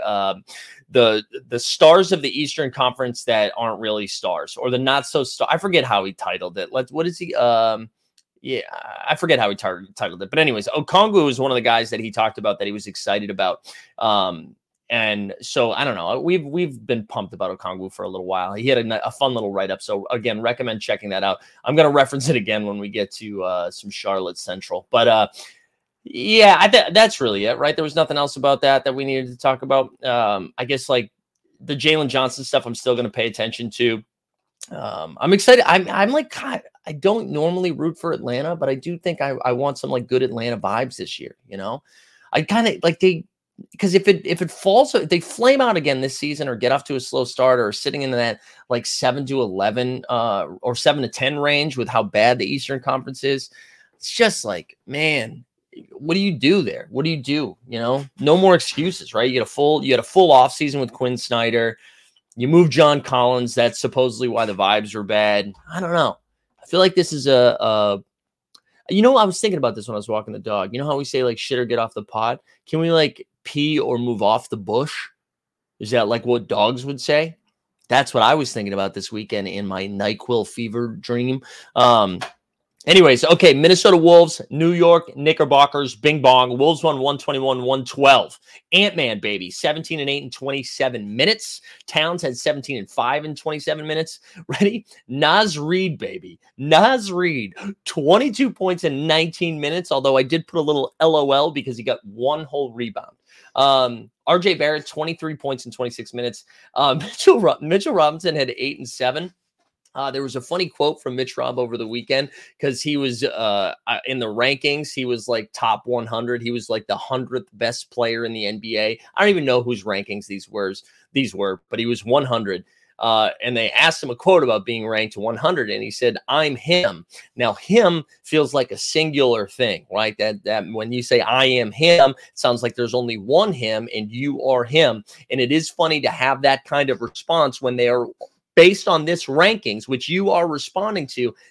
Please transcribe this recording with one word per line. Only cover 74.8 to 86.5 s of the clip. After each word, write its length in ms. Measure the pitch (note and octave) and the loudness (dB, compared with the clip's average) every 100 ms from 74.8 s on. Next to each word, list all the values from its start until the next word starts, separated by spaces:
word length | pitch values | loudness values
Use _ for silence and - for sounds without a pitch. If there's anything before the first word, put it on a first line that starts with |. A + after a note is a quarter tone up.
| D#3 - - _ _ _ _ _ _ - | -2 -8 -14 _ _ _ _ _ _ -16
Is 120 | A2 | -2
that, 160 | A#2+ G#2+ | 0 0
like, 180 | A#2 B2 | -2 0
what 220 | A#2+ F#2 | -2 -2
dogs 380 | G#2 G#2+ B2+ C3+ | 0 0 0 -8
would 160 | C#3+ | -6
say? 340 | - D3 E3 E3 _ _ _ _ - | 0 0 0 -8 _ _ _ _ 0
That's 240 | B2 C#3 | 0 2
what 100 | B2 | 4
I 100 | A2 D3+ | 4 4
was 180 | C3 | 0
thinking 200 | A2+ G2+ | -6 -6
about 200 | G2 G2 | -4 -4
this 180 | G2+ - | -6 -10
weekend 380 | G#2+ G#2 G#2+ G2 | -10 -8 -6 -6
in 180 | F#2 G2+ | -8 -6
my 200 | F#2+ G2 | -6 -6
NyQuil 600 | G2 G#2 G2+ - A#2+ G2+ | -4 -4 -4 -2 -2 -2
fever 480 | - A2+ A#2 A#2+ A2 | -8 -8 -6 -6 -8
dream. 400 | - A#2+ B2 C3 - - - A#2+ | -6 -4 -2 -4 -8 -20 -4 4
Um, 460 | B2 A2+ G2 F2 - - _ _ _ _ - | 6 6 4 -2 -10 -16 _ _ _ _ 4
anyways, 380 | F#3 D#3+ B2 D#3 | 8 8 8 6
okay, 280 | E3+ F3 | 8 6
Minnesota 440 | C#3 D#3+ F3+ G#3 F3 | 8 6 6 6 6
Wolves, 440 | E3 E3+ E3 - - | 10 10 8 2 -8
New 220 | C#3+ E3 | 0 2
York 440 | F3 E3+ E3+ - C3+ | 4 6 6 2 -2
Knickerbockers, 800 | D3+ D#3+ C#3+ C#3 C#3+ D3 C3+ G#2+ | 0 2 4 6 6 2 -6 0
bing 260 | D3 D3+ | 0 4
bong. 360 | B2+ B2+ B2+ | 6 6 6